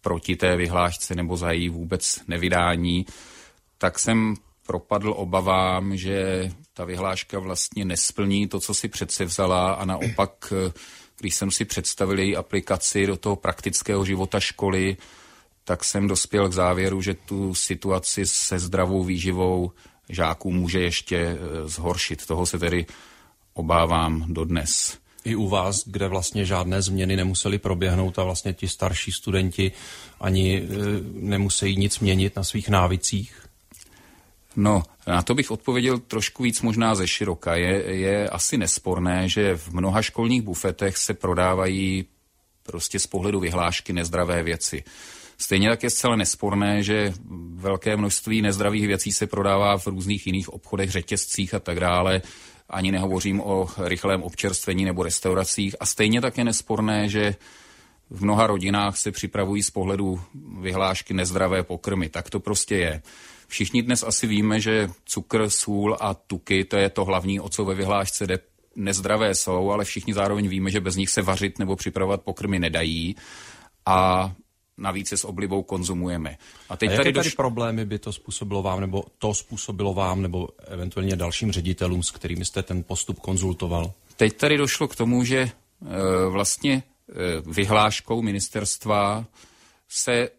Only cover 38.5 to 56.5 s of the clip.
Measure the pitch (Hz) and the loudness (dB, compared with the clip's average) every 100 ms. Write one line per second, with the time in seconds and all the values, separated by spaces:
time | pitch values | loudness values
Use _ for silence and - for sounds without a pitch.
38.5 | 135 98 - - 90 90 90 92 107 101 | 0 0 -2 0 0 2 2 2 2 2
39.5 | 87 - 85 92 101 - - 117 127 107 | 2 -2 -2 2 2 0 0 2 2 0
40.5 | 87 95 87 98 95 - 98 92 90 92 | -2 -2 0 -2 0 -4 -2 0 2 2
41.5 | 92 95 95 95 95 92 _ _ _ _ | 4 2 0 0 0 -4 _ _ _ _
42.5 | _ - 85 - 98 - 98 95 101 87 | _ -12 -6 -4 -4 -2 -2 0 0 0
43.5 | 87 87 87 - 87 85 87 87 87 82 | 0 0 -2 -4 -4 -2 0 0 0 0
44.5 | 82 - 73 - - - - - - - | -2 -4 -6 -12 -20 -20 -20 -20 -10 0
45.5 | 98 104 117 120 - 127 113 107 - 104 | 4 4 4 0 2 2 2 0 -2 0
46.5 | 101 101 104 101 107 104 87 - 87 85 | 2 2 2 2 2 2 -2 -10 -12 -12
47.5 | 85 98 95 110 107 104 - - 110 104 | -6 -2 0 0 0 0 0 0 2 2
48.5 | 98 101 107 104 95 - - 104 101 98 | 2 0 2 2 0 0 -2 -2 0 2
49.5 | 98 101 101 101 95 92 104 - 95 87 | 4 4 2 0 -4 -2 -2 0 -2 -4
50.5 | 104 - 98 98 92 85 101 - - 92 | -10 -8 -2 0 -2 -2 -4 -2 -4 -2
51.5 | - - 87 90 90 92 95 - - - | -4 -4 0 2 4 4 2 -2 -18 -20
52.5 | - _ 95 95 92 95 92 98 101 101 | -20 _ -2 0 2 0 0 0 0 0
53.5 | 95 90 - 87 90 98 95 87 - 98 | 0 0 -2 -2 0 0 0 -2 -4 -2
54.5 | 90 - 90 95 90 87 - 92 92 92 | -2 -2 0 0 0 -2 0 2 2 0
55.5 | - 98 - - - 107 117 123 - 117 | 0 -2 -2 -4 2 4 4 2 0 0